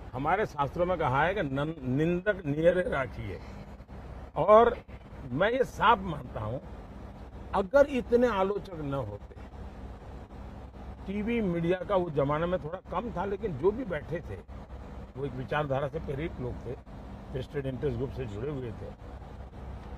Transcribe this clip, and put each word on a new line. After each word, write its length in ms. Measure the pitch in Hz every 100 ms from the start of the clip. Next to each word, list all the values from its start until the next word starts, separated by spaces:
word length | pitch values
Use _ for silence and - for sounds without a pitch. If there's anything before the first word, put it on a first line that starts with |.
| -
हमारे 340 | 123 147 190 202
शास्त्रों 400 | 147 139 165 175
में 120 | 175
कहा 260 | 147 135
है 100 | 165
कि 80 | 202
नन-, 400 | 147 135 151 165
निंदक 600 | 127 135 160 175 196 190 147
नियरे 360 | 147 170 180
राखिए, 580 | 175 147 127 - 107 - - - - - - - - - - 147
और 420 | 175 214 240 240 - - - - 131
मैं 200 | 131 202
ये 140 | 262
साफ 340 | 214 - 196 226
मानता 420 | 190 139 127 123
हूं, 180 | 107 135 - - - - - - - - -
अगर 320 | 180 196 277 285
इतने 400 | 254 - 240 247
आलोचक 480 | 196 190 202 190
न 200 | 165 143
होते, 400 | 139 107 104 - - - - - - - - - - - - - - - - - - -
टीवी 340 | 208 214 233
मीडिया 440 | 196 170 170 185
का 120 | 180 190
उस 160 | 175
जमाने 340 | 147 139 151 175
में 180 | 185
थोड़ा 260 | 151 180 -
कम 200 | 170 233
था, 140 | 170
लेकिन 340 | 196 196 214 127
जो 120 | 180
भी 140 | 220
बैठे 360 | 233 151 - 170
थे 420 | - 95 - - - - - - - 127
वो 80 |
एक 80 | 139
विचारधारा 560 | 127 113 151 151 135 143
से 100 | 156
प्रेरित 420 | 151 135 165 -
लोग 120 | 123
थे, 180 | 113 113 135 - - - - -
वेस्टेड 340 | 135 120 147 135
interest 300 | 123 143 117
group 140 | 131
से 140 | 127
जुड़े 260 | 123 101 135
हुए 200 | 139 120
थे, 420 | - 98 - - - - - - - - - -